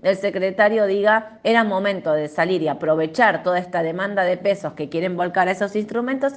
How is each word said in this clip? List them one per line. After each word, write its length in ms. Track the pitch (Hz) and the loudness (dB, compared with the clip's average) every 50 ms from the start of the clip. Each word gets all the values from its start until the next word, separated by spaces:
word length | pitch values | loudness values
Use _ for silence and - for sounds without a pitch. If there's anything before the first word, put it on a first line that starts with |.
el 160 | - 185 196 | 0 0 0
secretario 680 | 190 202 202 - 185 185 190 190 214 208 208 220 220 208 | 2 -2 -2 -2 0 -2 0 2 4 4 4 6 4 2
diga, 520 | 196 190 202 196 214 220 220 220 - - - - | 2 2 2 4 4 4 2 0 -4 -14 -2 0
"Era 200 | 214 226 233 220 | 2 4 4 4
momento 480 | 208 190 190 202 202 196 180 - 165 151 | 2 0 0 0 -2 -2 -2 -2 -2 0
de 140 | 156 151 | 0 -2
salir 360 | 147 - 175 165 180 190 170 160 | -2 -2 -2 0 0 0 0 0
y 40 | |
aprovechar 760 | 151 143 - 165 156 156 160 160 156 160 254 233 208 175 - - | -2 -2 -2 0 0 2 2 0 -2 2 4 4 4 4 2 0
toda 160 | 180 180 180 | 0 0 0
esta 240 | 175 180 - 170 160 | -2 -2 -4 -2 -2
demanda 400 | 160 165 185 196 202 208 196 180 | -2 -2 -4 -6 -2 -2 0 0
de 120 | 180 185 | 0 0
pesos 380 | 180 175 202 196 - 165 147 - | 0 0 -2 -2 -2 -4 -8 -8
que 160 | - 151 143 | -8 -8 -6
quieren 260 | 165 160 175 185 180 | -4 -4 -4 -2 -2
volcar 320 | 175 180 175 156 190 180 | -2 -4 -2 0 0 0
a 40 | 180 | 0
esos 240 | 190 185 208 196 202 | 0 -2 -4 -2 -2
instrumentos 580 | 214 214 214 220 233 240 254 269 262 277 277 277 | -4 -4 -4 -4 -4 -2 -2 -2 -2 -2 -4 -4